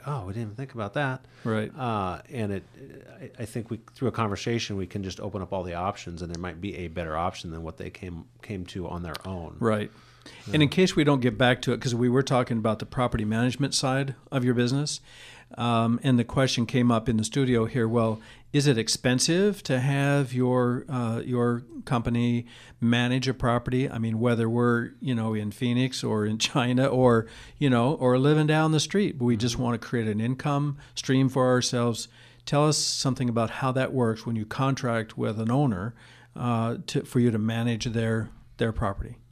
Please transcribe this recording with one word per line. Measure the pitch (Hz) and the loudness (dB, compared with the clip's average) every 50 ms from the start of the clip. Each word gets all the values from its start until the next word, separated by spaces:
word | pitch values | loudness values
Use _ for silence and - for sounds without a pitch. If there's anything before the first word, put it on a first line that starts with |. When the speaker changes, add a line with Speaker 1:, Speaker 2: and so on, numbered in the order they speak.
| - | -8
Speaker 1:
"Oh, | 139 147 131 92 | -8 -8 -8 -8
we | 95 98 | -8 -8
didn't | 117 117 | -8 -8
even | 104 101 | -8 -10
think | 110 139 131 - | -10 -12 -10 -8
about | 117 104 101 - | -8 -8 -6 -4
that." | 147 147 131 131 127 - - - - - | -4 -4 -4 -4 -6 -12 -18 -16 -8 -4
Speaker 2:
Right. | 120 110 107 110 - - | -2 -2 -2 -2 -4 -6
Speaker 1:
Uh, | 156 131 120 110 104 95 92 87 - - - | -6 -6 -4 -2 -2 -2 -4 -6 -8 -10 -10
and | - 120 107 101 98 | -8 -6 -4 -4 -4
it, | 95 - - - - - - - - - - - - | -6 -8 -12 -18 -20 -20 -20 -20 -20 -20 -20 -20 -18
I, | 165 - - - 120 | -18 -16 -12 -12 -10
I | |
think | - - 127 104 - | -8 -8 -8 -8 -8
we, | 113 104 - - - | -8 -10 -10 -14 -10
through | - 131 113 | -4 -4 -2
a | - | 0
conversation, | - 113 104 101 - - 120 117 113 - - 104 | 0 -2 -2 -2 -4 -2 -2 -2 -2 -2 -4 -6
we | 98 95 | -6 -6
can | 87 - 104 95 | -6 -6 -6 -6
just | 95 87 - | -8 -8 -8
open | - 101 87 101 95 | -10 -8 -8 -8 -8
up | - 98 | -6 -6
all | 95 87 | -6 -4
the | 90 85 | -4 -6
options, | 85 90 98 - - - 90 85 85 87 | -4 -4 -4 -4 -6 -8 -12 -10 -8 -8
and | 82 85 | -8 -8
there | 82 | -8
might | 90 90 78 82 | -8 -8 -8 -8
be | 95 101 90 | -8 -8 -8
a | - 90 | -8 -8
better | 82 80 90 85 80 78 | -8 -6 -6 -6 -4 -4
option | 80 85 92 - - - 87 | -2 -2 -4 -4 -6 -10 -10
than | 80 82 82 | -10 -10 -10
what | 80 80 - | -10 -10 -10
they | - - | -12 -12
came, | - - 98 90 87 82 - - _ - - | -12 -12 -12 -12 -12 -12 -14 -16 _ -18 -12
came | - 107 95 90 | -10 -8 -8 -8
to | - - 98 87 - | -8 -8 -8 -8 -6
on | 85 87 87 | -6 -6 -6
their | 85 76 - - | -8 -8 -8 -8
own. | 92 95 90 82 78 82 - | -8 -8 -8 -8 -10 -6 -2
Speaker 2:
Right. | 117 113 110 104 104 110 - - - - - - - - - - - | 0 2 2 0 -2 -6 -10 -18 -20 -20 -20 -20 -20 -20 -20 -16 -8
Speaker 1:
Yeah. | 214 196 | -2 2
Speaker 2:
And | 151 151 | 4 4
in | 139 | 4
case | - 185 185 180 - | 4 4 4 4 4
we | 170 147 | 4 4
don't | 143 143 131 | 4 4 4
get | 117 123 110 | 4 2 2
back | 104 131 123 127 127 - | 4 4 4 4 2 0
to | 135 120 | -2 -2
it, | 113 | 0
'cause | - 131 120 | 0 -2 0
we | 117 123 123 | 2 2 4
were | 120 135 135 | 4 4 2
talking | - 123 123 123 - 120 113 | 2 2 2 2 0 0 0
about | 107 113 107 107 | 2 0 0 0
the | - | -4
property | - - - 123 120 - 117 107 | -6 -2 -2 0 0 0 0 0
management | 104 110 113 120 127 117 - 139 139 - | 0 2 2 2 2 2 0 -2 -2 0
side | - - 131 131 135 139 139 123 - - - | 0 0 0 0 0 -2 -4 -6 -10 -8 -4
of | - 135 123 | -2 0 2
your | 127 123 | 2 4
business, | 120 120 120 135 139 - 123 - - - - - - - - - - - - - - | 4 2 2 2 0 -2 -2 -6 -8 -12 -16 -20 -20 -20 -20 -20 -20 -20 -14 -8 -4
um, | 120 117 117 113 113 113 117 120 - | 0 2 2 2 2 2 2 2 2
and | 139 127 120 | 4 4 4
the | 117 | 2
question | - - 143 135 127 - 127 117 | 2 0 0 2 2 2 0 -2
came | - - 127 123 120 | 0 2 2 4 4
up | 117 113 113 - | 4 2 2 0
in | 117 | 0
the | 110 107 | 0 0
studio | - - 143 135 127 123 113 110 | 0 0 0 2 4 4 2 2
here, | 110 - 135 113 | 0 0 0 0
well, | 110 113 120 113 113 110 110 - - - - - - - | 2 2 2 2 0 0 -4 -8 -16 -20 -20 -8 -2 0
is | 147 139 | 2 4
it | 147 131 113 | 4 4 4
expensive | 110 - - - - 127 127 127 - - 165 180 196 208 196 - - | 2 0 0 0 2 2 2 2 2 2 2 4 2 2 0 -2 -2
to | - 131 127 | -2 0 0
have | 127 143 139 139 139 143 143 143 139 123 127 | 2 2 2 2 2 2 2 2 2 0 0
your, | 123 127 123 127 127 123 123 120 131 - - | 0 2 4 4 4 4 2 0 -2 -4 -4
uh, | 135 127 120 113 113 117 - | -4 -2 -2 -2 -2 -4 -4
your | - 123 123 120 120 120 120 120 - - 277 - | -2 0 2 2 2 0 0 -4 -8 -14 -12 -6
company | - 135 120 113 123 117 120 120 120 120 120 120 - - - - - - - | -2 -2 0 0 0 0 2 2 2 2 0 -2 -6 -12 -20 -20 -20 -8 -2
manage | 120 117 120 120 123 123 127 131 123 131 | 2 2 4 4 2 2 0 0 0 -2
a | 127 | -2
property? | - - 120 120 120 117 - 123 127 135 - | 0 0 0 0 0 0 0 0 0 0 -2
I | - 113 | -2 -4
mean, | 113 113 110 110 | -4 -2 -2 0
whether | 113 123 120 113 117 113 | 2 2 2 2 2 0
we're, | 117 120 120 120 120 117 117 - - - | 2 2 2 2 2 2 0 -4 -8 -8
you | - 139 127 | -4 -2 -2
know, | 113 110 113 110 | 0 0 -2 -2
in | 107 104 104 | -2 -4 -4
Phoenix | 101 - 131 120 120 123 131 131 - - - | -4 -2 -2 0 2 2 0 0 -2 -4 -4
or | 117 107 107 104 | -2 0 0 0
in | 107 110 110 | 0 0 0
<laughs> | - - - | -2 0 0
China | 147 123 123 127 123 135 | 2 2 2 2 2 2
or, | 139 - 127 127 123 117 113 110 - - - - - - - | 2 4 6 6 6 6 6 2 0 -6 -18 -18 -14 -6 0
you | 147 135 | 2 2
know, | 127 117 120 131 160 | 4 4 4 2 2
or | - 131 127 123 131 | 2 2 4 4 4
living | 131 147 151 156 156 | 4 4 4 4 4
down | 151 156 156 156 156 156 | 4 4 4 4 4 2
the | 151 | 2
street, | - - - 196 208 160 - 139 | 0 0 0 0 2 0 0 0
we | 120 120 120 | 2 2 2
just | 107 120 120 117 | 2 2 0 0
Speaker 1:
Mm-hmm. | - 127 | 0 0
Speaker 2:
wanna | 120 120 110 | 0 -2 -2
create | - - - 120 110 110 | -4 -2 -2 -2 0 0
an | 104 107 | 0 0
income | 113 120 131 131 - 151 143 143 147 147 139 - - - - | 0 -2 -2 -2 -2 -2 0 0 0 -2 -4 -6 -12 -16 -12
stream | - - - 131 131 135 127 | -8 -2 2 2 4 4 4
for | 127 139 127 127 | 2 2 4 4
ourselves. | 127 123 120 - - 123 120 120 113 - - - - - - - - - - | 4 4 2 0 0 0 0 0 0 -2 -6 -12 -16 -20 -20 -20 -20 -16 -6
Tell | - 156 143 151 | -2 2 2 4
us | 156 147 - | 4 2 2
something | - - - - - 139 123 - 131 120 | 0 -2 -2 -2 -2 -2 0 0 0 0
about | 113 117 113 107 | 0 0 0 -2
how | - - 143 131 127 | -2 -2 -2 0 0
that | 131 131 - - | 0 0 0 0
works | 131 120 113 110 110 - | 0 0 0 0 -2 -4
when | 120 117 | -4 -4
you | 110 107 | -4 -4
contract | - - - 135 135 135 - - 123 117 113 107 - - - | -4 -4 -2 0 0 0 0 -2 -2 -2 -2 -2 -4 -6 -4
with | 120 117 107 110 | -4 -2 -2 -2
an | 113 113 | -2 0
owner, | 123 139 147 135 104 87 95 117 117 - - - - - - - - | 2 2 2 2 2 0 -4 -6 -8 -10 -18 -20 -20 -20 -20 -18 -12
uh, | - - 120 120 113 113 117 120 - 160 - | -6 -4 -2 0 0 0 -2 -4 -6 -6 -4
to, | - 143 - | -4 -4 -4
for | - - 131 | 0 2 4
you | 120 120 | 4 4
to | 110 110 | 4 2
manage | 104 113 113 117 117 120 117 110 - | 0 0 0 0 0 0 -2 -2 -2
their, | 123 110 117 113 113 113 113 110 - - - - - - - | -4 -2 -2 0 0 0 -2 -2 -4 -10 -16 -20 -14 -6 -2
their | 113 113 | -2 -2
property. | 110 - 120 98 98 - - - 120 - - - | -2 -2 -2 -2 -2 -4 -8 -10 -10 -16 -18 -12